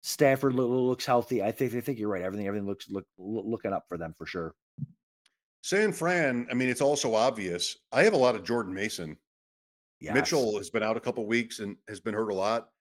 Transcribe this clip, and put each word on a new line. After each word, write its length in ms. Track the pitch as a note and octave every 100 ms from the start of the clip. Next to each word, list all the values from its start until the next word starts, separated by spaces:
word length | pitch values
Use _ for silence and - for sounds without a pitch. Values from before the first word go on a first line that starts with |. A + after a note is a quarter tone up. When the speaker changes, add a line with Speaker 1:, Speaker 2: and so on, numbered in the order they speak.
Speaker 1:
Stafford 500 | - - C#3+ C3+ C#3
lo-, 140 | B2+ B2
lo-, 160 | B2+
looks 220 | B2+ B2 -
healthy. 380 | B2 A#2 A#2+
I 80 | G2+
think, 220 | A2+ C3
I 80 | A#2
think 180 | A#2 A#2+
you're 80 | G#2
right. 140 | G2
Everything, 260 | F2+ G2+ G2
everything 200 | G#2 G2+
looks, 200 | G2 -
look, 160 | G2 F#2 _
loo-, 260 | F#2 A2
looking 300 | G#2 A2+ A2
up 120 | F#2+ -
for 80 | E2+
them 160 | E2 D#2+
for 80 | E2
sure. 280 | F#2 D#2+ - _ - D2 - _ _ _ _ _ _
Speaker 2:
San 280 | - F#3+ G#3+
Fran, 560 | - E3 F3+ D3 B2 A#2+
I 40 |
mean, 160 | B2 B2+
it's 120 | B2
also 320 | C#3 D3 C3
obvious. 640 | A2 A#2+ A2+ F#2+ F2 - - _
I 120 | A#2+
have 100 | G3
a 40 | F#3+
lot 180 | B2 A2
of 100 | F#2
Jordan 280 | A#2+ G2
Mason. 440 | F#2 G#2+ - E2 D2+ _ _ _ _ _ _ _ _
Speaker 1:
Yes. 140 | -
Speaker 2:
Mitchell 420 | C3+ C#3+ D#3+ A#2+ G#2
has 120 | G2
been 140 | A2+
out 120 | G#2+ A2+
a 60 |
couple 240 | - A#2+ G#2+
weeks 340 | A#2 A#2 -
and 160 | G#2 G2+ -
has 100 | G#2
been 140 | A2+
hurt 160 | G#2 A2
a 40 |
lot. 360 | G2 G2+ A#2 - _